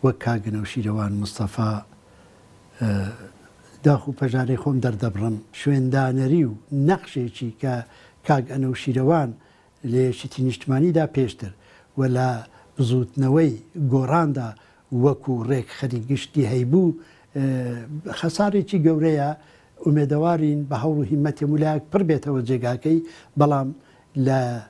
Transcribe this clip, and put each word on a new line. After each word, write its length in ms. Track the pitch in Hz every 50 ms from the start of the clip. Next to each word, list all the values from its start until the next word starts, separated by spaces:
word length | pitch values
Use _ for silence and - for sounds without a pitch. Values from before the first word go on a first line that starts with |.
| -
وەک 140 | 131 120 - -
کاک 180 | 120 117 113 98 110 107
نەوشیرەوان 580 | 107 104 - - 131 107 107 104 107 104 101 101 101
مستەفا، 500 | 104 101 - - 110 98 - - 113 107 107 104 - - - - _ _ - - - - - - - - - - - - - -
ئە، 100 | 117 110 101 98 98 98 117 - - - - - - - - _ - - - - -
داخ 160 | 151 143 135 - -
و 60 | 131 -
پەژارەی 400 | 139 131 113 131 127 120 131 117
خۆم 160 | - 147 139 131 117
دەردەبڕم. 500 | 127 113 101 123 117 98 98 104 113 110 104 - - - -
شوێندانەری 840 | - 147 143 135 131 127 127 135 135 131 127 131 131 131 151 175 151 120
و 40 | 107 107 - _ 143 143 139 156
نەقشێکی 600 | 196 190 - - - 139 123 117 - - 127 117 110 -
کە 140 | - 131 123 123 120 - - - - - _ _ _ -
کاک 180 | 151 139 120 131 127
ئەنەوشیرەوان 760 | 135 135 131 127 - - 143 123 127 131 139 170 165 143 123 113 - _ _ _ _ _ _ _ _ - 131
لە 80 | 117 127 131 127
یەکێتی 340 | 120 - - 127 - - 127 127
نیشتمانیدا 580 | 120 - - - 131 135 151 180 165 165 156 147 -
پێشتر 360 | 139 131 113 - - - 98 92 _ _ - - - - _ _ -
و 40 | 131 131 123
لە 140 | 123 127 127 123 113 110 - _ - - _ _ -
بزوتنەوەی 760 | 135 113 123 127 123 - - 139 135 131 135 160 165 147 117 107 - - _ 175 147 131
گۆڕاندا 580 | 123 135 131 127 151 170 170 147 135 131 120 113 107 - - _ _ _ _ _ 135 123 123
وەکو 320 | 143 135 131 - - 131 120 113 117
ڕێک 180 | 139 131 113 - - -
خەریک 260 | - 127 123 120 110 123
گشتی 320 | 139 123 - - - 151 135 107
هەیبوو، 440 | 123 127 123 123 143 190 185 170 160 - - - - - _ _ _ 139
ئە، 80 | 135 135 131 127 127 123 120 120 117 123 151 151 160 - - -
خەسارێکی 580 | - - - - 202 208 190 202 175 - - 185 147
گەورەیە. 440 | 160 160 151 156 165 156 147 139 143 151 - - - - - _ _ _ - -
ئومێدەوارین 720 | 165 147 151 147 135 147 147 156 170 175 160 156 151 147 147 147 131
بە 60 | 131 110
هەوڵ 160 | 117 160 156 147
و 80 | 143 98
هیممەتی 340 | 156 147 143 151 139 - 147 143
مولایەک 320 | 151 151 156 156 156 151 147 -
پڕ 120 | - 202 196 160
بێتەوە 300 | 156 135 - 147 139 131 120 113
جێگاکەی، 520 | 131 123 117 120 123 127 - 156 160 165 165 - - - - - _ 143
بەڵام 300 | 147 147 147 139 135 135 156 - - _ - _ _ _ _ 143 131
لە 140 | 131 135 135 127 120 120 117 107 -